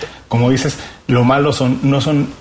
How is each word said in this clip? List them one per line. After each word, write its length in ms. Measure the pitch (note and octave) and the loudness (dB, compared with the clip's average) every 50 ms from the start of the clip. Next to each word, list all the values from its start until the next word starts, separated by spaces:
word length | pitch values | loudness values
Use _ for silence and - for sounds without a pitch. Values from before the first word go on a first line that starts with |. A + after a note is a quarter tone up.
| - - - - - | -14 -14 -16 -16 -10
Como 240 | - - A#2 A#2+ B2 | -4 0 2 2 2
dices, 260 | C3+ B2+ C3+ D3 - - - - - - - | 2 2 0 -4 -6 -8 -12 -16 -20 -10 -4
lo 160 | - B2+ B2 A#2+ | 0 2 2 4
malo 280 | B2 C3 C#3+ C#3+ D3+ B2+ | 4 2 2 2 0 0
son, 260 | - C3 B2 C3 - | 0 0 0 0 0
no 200 | C3+ C#3 C#3 C#3 | 0 0 0 0
son, 300 | - D#3 D3+ C#3+ C#3 C3 - - | 0 0 0 0 -2 -4 -4 -4